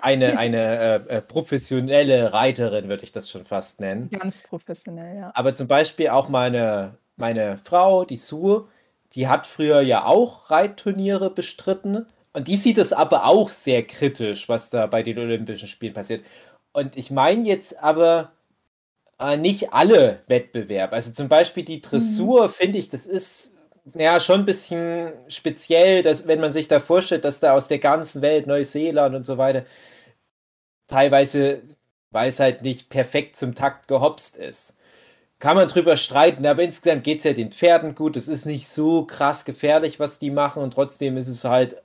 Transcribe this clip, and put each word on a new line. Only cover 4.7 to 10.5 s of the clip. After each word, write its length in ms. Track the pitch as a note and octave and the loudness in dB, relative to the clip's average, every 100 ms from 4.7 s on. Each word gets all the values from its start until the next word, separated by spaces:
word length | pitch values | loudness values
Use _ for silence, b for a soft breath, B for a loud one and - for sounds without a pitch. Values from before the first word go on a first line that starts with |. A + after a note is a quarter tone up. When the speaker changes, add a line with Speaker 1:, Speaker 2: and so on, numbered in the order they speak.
| E3 - E3 E3+ G3 | -16 -16 -16 -16 -16
Speaker 2:
ja. 160 | F3+ | -10
Speaker 1:
Aber 220 | B2 C3 B2+ | -4 -2 -2
zum 120 | B2+ | 0
Beispiel 420 | C#3+ D3+ - D3+ | 0 0 -2 0
auch 200 | C3 C3+ | 0 0
meine, 680 | C3 B2 A#2+ A2+ G#2 G2 - _ - | -2 0 0 -2 -2 -6 -12 _ -8
meine 420 | A#2 A2+ G#2 G2 | -6 -4 -4 -6
Frau, 420 | - F3 F#3+ F#3 F3+ | -2 2 4 4 0
die 120 | B2 | -8
Sue, 500 | - D3+ F#3+ G#3 G3+ b b b _ | -12 -4 0 0 -2 b b b _
die 140 | C3 C3 | -6 0
hat 200 | D3+ - | 0 -2
früher 340 | - D3+ D3 | -2 2 4
ja 240 | C3 A2 A2+ | 4 2 4
auch 440 | F#3 A#3+ - | 4 4 -2
Reitturniere 800 | - | 0